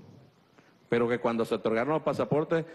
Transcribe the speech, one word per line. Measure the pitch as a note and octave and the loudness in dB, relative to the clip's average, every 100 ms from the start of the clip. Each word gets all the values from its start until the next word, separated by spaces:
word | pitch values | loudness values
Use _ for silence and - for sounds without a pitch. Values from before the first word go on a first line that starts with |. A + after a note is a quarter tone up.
| - - - _ _ _ - _ - | -20 -20 -20 _ _ _ -20 _ -2
pero | A#2 A#2 | 0 2
que | A#2+ | 0
cuando | A#2+ A#2 | 0 0
se | A2 A2+ | 0 0
otorgaron | A2+ A2 C3 | 0 0 2
los | D#3 | 0
pasaportes | D3+ C3 B2 C#3+ D#3+ E3 D#3 | 0 -2 0 0 0 -2 -4